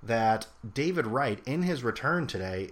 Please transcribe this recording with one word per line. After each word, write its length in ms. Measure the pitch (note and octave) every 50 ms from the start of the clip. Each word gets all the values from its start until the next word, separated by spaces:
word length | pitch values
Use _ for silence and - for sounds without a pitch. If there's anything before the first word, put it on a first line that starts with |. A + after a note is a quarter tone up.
| -
that 440 | G#2+ A#2 A#2 A2+ A2+ A2 A2 - - - - - A2 G2
David 320 | - C#3+ E3+ F#3 E3+ C3+
Wright, 340 | A2+ A2 C3 C#3+ C3 G#2 G2 -
in 160 | - C3+ E3 F3+
his 200 | F3+ F3 C#3 B2
return 440 | A#2 G#2+ - - C#3 E3 F3 D#3+
today, 440 | G2 - F#2+ F#2+ F#2 F#2 F#2 F#2+ F2+